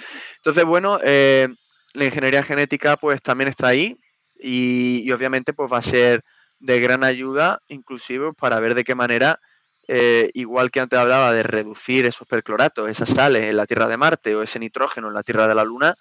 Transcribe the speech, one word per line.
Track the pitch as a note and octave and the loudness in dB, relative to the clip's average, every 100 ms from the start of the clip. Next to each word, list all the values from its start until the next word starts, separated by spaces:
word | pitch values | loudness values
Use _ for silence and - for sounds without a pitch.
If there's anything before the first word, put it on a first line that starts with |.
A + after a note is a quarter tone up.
| - - - - | -18 -18 -18 -6
Entonces, | - D3+ E3 | 0 2 4
bueno, | F3 G3 G3+ | 2 2 0
eh, | C#3 C#3 C3+ C3+ C3 A#2+ _ _ _ | 2 4 6 4 2 -4 _ _ _
la | C3+ | -4
ingeniería | C#3 C#3+ C3 C#3 | -4 -2 0 0
genética, | C#3 C#3+ C#3+ C#3+ D3 D3 | 0 -2 -2 -2 0 0
pues, | D3+ C#3 | 0 -2
también | - B2+ C3+ | -2 -2 -2
está | C3+ C3 | -2 0
ahí | B2+ G3+ B3+ _ _ _ - | 2 -2 -6 _ _ _ -14
y, | B2+ B2+ B2 B2 B2 B2 A#2+ | -6 -2 0 0 0 -2 -2
y | |
obviamente, | B2 C3 C3 B2+ | -2 -2 -4 -4
pues, | D3 C3+ | -6 -4
va | B2 | -4
a | |
ser | B2 B2+ A#2+ A#2 - _ _ _ | 0 2 4 2 -2 _ _ _
de | C3+ B2 | -2 0
gran | B2 B2+ | 2 2
ayuda, | C3 B2+ C3 C3+ E3+ G#3+ - | 0 -2 -4 0 0 -2 -8
inclusive, | C#3 - B2 - B2+ D3+ | -18 -14 -14 -10 -8 -6
para | D3+ B2+ A2+ | -4 -2 0
ver | A2+ A#2+ | 0 -2
de | |
qué | A#2+ | -2
manera, | B2+ A#2+ A#2 C#3 D#3+ _ _ _ _ - | -2 0 0 0 -2 _ _ _ _ -4
eh, | B2+ A#2+ A#2 A2 B2 | 0 4 4 2 -2
igual | A#2 B2 B2+ | -6 -2 -2
que | C3+ | -2
antes | B2+ B2+ | -2 0
hablaba | B2 C3 B2+ | 2 2 2
de | A2+ | 2
reducir | A2 A2 G#2+ G#2+ - C3 B2 | 0 -4 -6 -10 -2 2 2
esos | A#2 - | -2 -4
percloratos, | A#2 - G#2+ D3 - G#2+ | -4 -2 0 0 0 -6
esas | A2 A2+ | -4 -2
sales | - C#3 A#2+ A2 | 2 2 2 0
en | G#2+ | -2
la | G#2 | -2
Tierra | A2+ A2+ | -2 -2
de | A2+ | 0
Marte | D3+ D#3+ A2 G#2+ | 0 0 -2 -4
o | |
ese | A2 A#2 | -4 -8
nitrógeno | A2+ - C3+ - A2 | -8 -4 -4 -6 -10
en | G#2 | -8
la | |
Tierra | G#2 A2 A2 | -4 2 2
de | A2 | 2
la | |
Luna, | A2 A#2+ D3+ F3 | 0 0 0 0